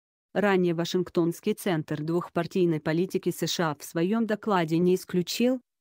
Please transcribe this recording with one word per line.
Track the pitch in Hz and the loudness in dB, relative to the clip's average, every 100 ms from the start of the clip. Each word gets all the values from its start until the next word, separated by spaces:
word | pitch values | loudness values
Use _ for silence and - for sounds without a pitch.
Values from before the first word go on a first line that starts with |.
| _ _ _ | _ _ _
Ранее | - 202 190 180 | 0 2 4 2
Вашингтонский | 165 170 185 175 - 165 170 - | 0 -2 -2 0 0 0 0 -4
центр | 208 208 160 - 151 | -2 -2 -2 -2 -6
двухпартийной | 151 170 - - 170 190 175 156 | -2 -4 -2 -4 -2 0 2 2
политики | 170 160 185 180 180 | 0 -2 -2 -2 -4
С | 170 165 | -4 -4
Ш | - 165 | 0 -2
А | |
в | 143 | -2
своем | - 165 180 226 214 | -6 -2 0 0 -2
докладе | 208 226 190 160 165 | -2 0 0 2 2
не | 180 180 | 4 2
исключил, | - 180 175 - 240 254 - _ | 0 -2 -2 0 0 0 -6 _